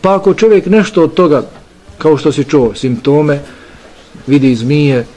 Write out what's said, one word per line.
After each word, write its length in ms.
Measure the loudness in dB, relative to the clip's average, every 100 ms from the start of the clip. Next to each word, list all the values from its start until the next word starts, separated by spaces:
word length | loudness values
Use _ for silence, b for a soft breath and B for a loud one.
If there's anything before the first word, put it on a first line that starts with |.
Pa 160 | 0 0
ako 180 | 0
čovjek 320 | 2 2 2 2
nešto 360 | 0 0 0
od 120 | 0
toga, 280 | 0 0 0 -4 -16 -20 -20 -20 -4
kao 180 | 0 0
što 160 | 0
si 120 | -2
čuo, 300 | -2 0 0
simptome, 640 | -2 -6 -4 -2 0 0 -4 B B B B B B B -18 -2
vidi 280 | 0 2
zmije 520 | 0 -2 0 0 -2 -4